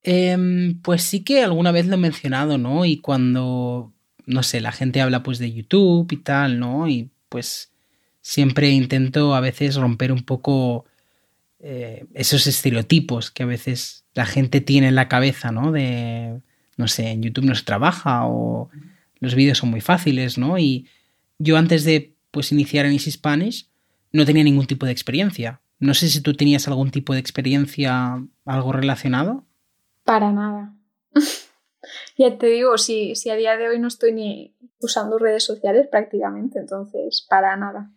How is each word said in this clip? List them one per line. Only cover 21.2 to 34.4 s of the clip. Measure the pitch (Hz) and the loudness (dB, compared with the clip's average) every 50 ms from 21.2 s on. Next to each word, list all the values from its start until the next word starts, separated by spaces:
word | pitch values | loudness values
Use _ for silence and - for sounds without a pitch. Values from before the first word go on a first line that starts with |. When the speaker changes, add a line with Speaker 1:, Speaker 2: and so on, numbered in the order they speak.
| _ _ _ _ | _ _ _ _
Speaker 1:
yo | 156 156 160 | 2 4 4
antes | 156 165 170 175 160 147 | 4 6 4 4 2 4
de, | 160 160 151 143 _ _ _ _ _ | 2 2 2 0 _ _ _ _ _
pues, | - 147 135 - | -8 -6 -4 0
iniciar | 147 147 139 139 - 147 143 | 2 0 0 2 0 0 2
en | 143 | 2
Easy | 143 143 - 156 | 0 0 -2 -6
Spanish | 139 - - 151 147 151 175 226 240 - - _ _ _ _ _ _ _ _ _ | -8 -4 -2 -2 0 0 -2 -4 -6 -10 -16 _ _ _ _ _ _ _ _ _
no | - 156 151 | 2 2 4
tenía | 139 170 156 151 | 4 6 6 6
ningún | 147 139 139 135 | 6 4 4 2
tipo | - 135 127 135 | 0 -4 -4 -2
de | 127 | -4
experiencia. | 123 - - - 127 160 196 202 185 - 120 113 123 _ _ _ _ _ | -4 -4 -6 -4 -2 0 -2 -2 -2 -4 -8 -10 -10 _ _ _ _ _
No | 139 139 127 | 0 2 2
sé | - 170 | 2 2
si | 160 - 151 | 2 0 0
tú | 135 147 139 | 0 -2 0
tenías | - 147 143 143 143 143 151 | 2 4 4 4 4 2 -2
algún | 139 131 135 135 | -2 0 -2 -2
tipo | - 143 135 - 135 | -2 -4 -4 -2 -4
de | 131 | -4
experiencia, | 131 - - - 127 127 135 143 143 139 - 147 139 131 127 127 127 123 123 127 131 - _ _ _ | -4 -6 -8 -4 -2 0 2 2 0 0 -2 -2 -2 0 0 0 -2 -2 -4 -8 -10 -14 _ _ _
algo | 139 131 135 127 131 135 | -4 -4 -2 -2 -2 -2
relacionado. | 135 135 139 131 - - 135 127 127 151 190 247 277 _ _ _ _ _ _ _ _ _ _ _ _ _ | 0 0 -2 -2 -2 -2 -2 0 0 0 -2 -4 -6 _ _ _ _ _ _ _ _ _ _ _ _ _
Speaker 2:
Para | - 226 220 208 208 | 2 2 4 2 2
nada. | 208 202 208 214 208 208 202 208 - _ _ _ _ _ _ _ _ | 0 -2 -4 -6 -8 -10 -12 -16 -20 _ _ _ _ _ _ _ _
<laughs> | 294 294 - - - - _ _ _ _ _ _ _ - - - - - - _ | 0 0 0 -6 -10 -14 _ _ _ _ _ _ _ -20 -20 -18 -18 -18 -12 _
Ya | - 262 247 - | 4 4 4 4
te | - 240 | 2 2
digo, | 233 233 233 247 254 233 | 2 4 4 4 2 2
si, | 208 - - 226 214 208 185 - | 2 0 -2 -2 -2 -2 -4 -6
si | - - 240 | -6 -6 -4
a | 220 | -2
día | 220 220 220 220 | 0 0 0 0
de | 220 233 | 0 0
hoy | 233 233 240 | -2 -2 -2
no | 240 240 | -2 -4
estoy | 240 _ - 233 226 | -2 _ 0 2 2
ni | 220 214 208 - - | 0 -6 -6 -8 -10